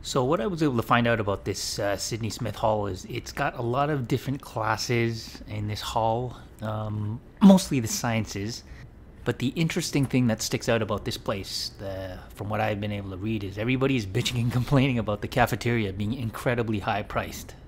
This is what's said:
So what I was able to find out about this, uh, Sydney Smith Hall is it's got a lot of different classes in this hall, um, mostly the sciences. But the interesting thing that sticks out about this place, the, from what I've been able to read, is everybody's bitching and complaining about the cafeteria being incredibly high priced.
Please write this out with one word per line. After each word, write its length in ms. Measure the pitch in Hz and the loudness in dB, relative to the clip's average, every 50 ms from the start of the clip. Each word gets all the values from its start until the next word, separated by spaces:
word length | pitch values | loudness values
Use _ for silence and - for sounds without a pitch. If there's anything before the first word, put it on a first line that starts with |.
| - | -8
So 200 | - - 147 127 | -2 0 2 2
what 180 | 127 156 185 | 2 2 2
I 60 | 220 220 | 0 -2
was 160 | 175 160 160 | 0 2 2
able 140 | 151 127 117 | 2 2 2
to 60 | 110 | 2
find 240 | - 123 120 117 117 | 4 4 4 6 4
out 120 | 117 110 | 4 2
about 260 | 107 101 98 95 - | 2 0 0 -2 -2
this, 320 | - 98 - - - - - | -4 -4 -4 -4 -6 -4 -2
uh, 180 | 110 101 101 | 0 0 0
Sydney 360 | 98 - - - 110 113 107 | -2 -2 -6 -4 -4 -4 -4
Smith 240 | 101 - 123 110 101 | -4 -4 -6 -6 -4
Hall 320 | - - 113 107 107 104 101 | 0 2 2 2 2 0 -2
is 180 | 95 92 - | -4 -6 -8
it's 260 | - 127 120 - - | -8 -8 -8 -8 -8
got 240 | - - 143 147 151 143 | -6 -2 -2 -2 -2 -2
a 40 | |
lot 300 | 123 117 120 135 143 147 | -2 0 2 2 2 2
of 160 | 156 143 123 113 | 2 0 0 0
different 340 | 147 120 - - 131 143 | 0 0 0 -2 -4 -4
classes 1000 | - - - 120 110 107 113 110 - - 123 117 117 117 113 110 - - - - - - | -6 -8 -6 -2 0 0 0 0 0 0 2 2 2 2 0 -2 -8 -12 -14 -14 -12 -10
in 200 | 110 107 104 104 | -8 -6 -4 -4
this 140 | 107 104 | -4 -4
hall, 560 | - - - 120 110 113 113 117 127 123 123 - - - - - 110 | -6 -2 -2 0 2 2 2 0 -2 -4 -8 -10 -16 -18 -14 -8 -6
um, 560 | 110 107 107 107 107 107 107 104 104 110 123 - - - - | -4 -4 -4 -4 -4 -4 -4 -4 -4 -4 -6 -10 -14 0 8
mostly 400 | - 196 196 185 - - 156 135 | 10 12 12 12 8 2 0 0
the 80 | 113 107 | 0 0
sciences. 760 | - - - 123 113 113 107 - - 98 98 107 120 - - - - - - - - - - - - - - | -2 -2 0 0 0 0 0 -2 -4 -6 -6 -6 -6 -8 -12 -16 -18 -16 -16 -18 -18 -20 -20 -20 -20 -8 -4
But 140 | - 120 - | -4 -2 0
the 120 | - 127 | 0 -2
interesting 580 | - - 165 160 - 185 160 - - 147 139 120 | 0 2 0 0 0 -2 -4 0 2 2 2 4
thing 180 | - 131 127 120 | 4 4 4 4
that 140 | 110 - | 2 0
sticks 260 | - - - 127 - - | -2 -4 -4 -2 2 2
out 140 | 117 113 | 2 2
about 240 | 113 101 110 98 - | 2 0 -2 -4 -2
this 120 | 127 107 - | -4 -6 -6
place, 540 | - - 117 98 92 - - - - - - - | -4 -4 -4 -4 -6 -8 -6 -6 -6 -8 -10 -10
the, 400 | 104 98 95 95 95 92 90 92 - - - | -10 -8 -8 -8 -8 -8 -10 -12 -14 -16 -10
from 160 | - 104 98 | -8 -6 -2
what 100 | 107 107 | 0 0
I've 220 | 110 107 107 101 | 2 2 0 -2
been 100 | 104 104 | -2 -4
able 200 | 104 101 98 98 | -4 -4 -6 -8
to 60 | 95 90 | -8 -6
read, 260 | 95 110 113 107 101 | -4 -2 -2 -2 -2
is 160 | 95 92 101 | -4 -4 -4
everybody's 480 | 107 120 131 131 131 135 135 127 107 95 | 0 0 2 2 4 2 2 2 0 -2
bitching 340 | 95 123 120 - 123 123 | -2 -2 -2 0 0 0
and 100 | 117 120 | 0 2
complaining 460 | 110 127 120 - 147 139 127 143 127 120 | 2 0 2 4 4 6 6 4 2 0
about 240 | 107 101 104 104 | 0 0 -2 -2
the 60 | - 104 | -4 -2
cafeteria 680 | - 131 120 110 - 104 - 120 120 117 110 98 92 | 2 2 2 2 2 -2 0 0 0 0 0 -2 -2
being 220 | 95 104 104 120 | -4 -4 -4 -2
incredibly 640 | - 120 113 104 - - 135 120 117 117 110 110 101 | -4 -4 -6 -6 -2 -2 0 0 0 0 0 0 -2
high 240 | 92 - 107 101 104 | 0 0 -2 -2 -2
priced. 500 | - - - 98 85 - - - - - - - | -4 -4 -4 -4 -4 -8 -10 -12 -14 -16 -18 -18